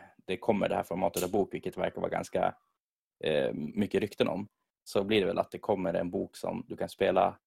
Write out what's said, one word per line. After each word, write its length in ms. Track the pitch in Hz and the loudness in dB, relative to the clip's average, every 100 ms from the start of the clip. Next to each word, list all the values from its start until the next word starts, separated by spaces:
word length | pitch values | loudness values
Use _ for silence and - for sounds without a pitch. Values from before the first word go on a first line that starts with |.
| - _ - | -12 _ -6
det 100 | 92 | -2
kommer 320 | - 104 92 | 0 2 2
det 60 | |
här 80 | 92 | 0
formatet 400 | 90 90 95 90 | -2 0 0 0
av 80 | 90 | 0
bok, 240 | 104 92 | 0 0
vilket 220 | - 92 90 | -2 -6 -2
verkar 240 | 87 87 | -4 -2
vara 100 | 90 | -2
ganska, 440 | 90 92 92 50 - _ _ _ _ _ - | -2 -2 0 0 0 _ _ _ _ _ -6
eh, 280 | 78 76 64 | 0 2 2
mycket 460 | 57 73 - 101 - | -2 -4 -2 0 0
rykten 280 | 104 - 120 | 0 0 0
om, 200 | 92 104 _ _ _ | -2 -6 _ _ _
så 200 | - 107 | -4 -2
blir 160 | 98 107 | 2 2
det 60 | 90 | 2
väl 120 | 87 | 0
att 120 | 85 | -2
det 80 | 92 | -4
kommer 360 | - 98 90 | -2 0 0
en 160 | 90 87 | 0 -2
bok 260 | 98 95 - | -2 -4 -6
som 280 | 92 90 87 | -6 -6 -8
du 80 | - | -6
kan 120 | 90 | -6
spela 500 | - 95 92 95 95 | 0 2 4 2 0